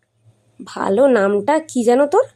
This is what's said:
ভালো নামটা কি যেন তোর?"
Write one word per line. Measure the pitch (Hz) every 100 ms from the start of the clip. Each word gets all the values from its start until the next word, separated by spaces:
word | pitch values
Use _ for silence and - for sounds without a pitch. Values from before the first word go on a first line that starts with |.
| _ _ _ _ _ -
ভালো | 190 202 190 196 277
নামটা | 233 196 202 202 311
কি | 311 254
যেন | 226 247 285
তোর?" | 415 523